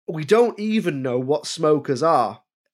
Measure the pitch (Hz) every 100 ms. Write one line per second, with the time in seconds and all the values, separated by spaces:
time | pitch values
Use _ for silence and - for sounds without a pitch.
0 | - 160 143 220 240 202 220 220 175 139
1 | 131 127 127 147 - 165 156 151 147 123
2 | 160 147 107 104 _ _ _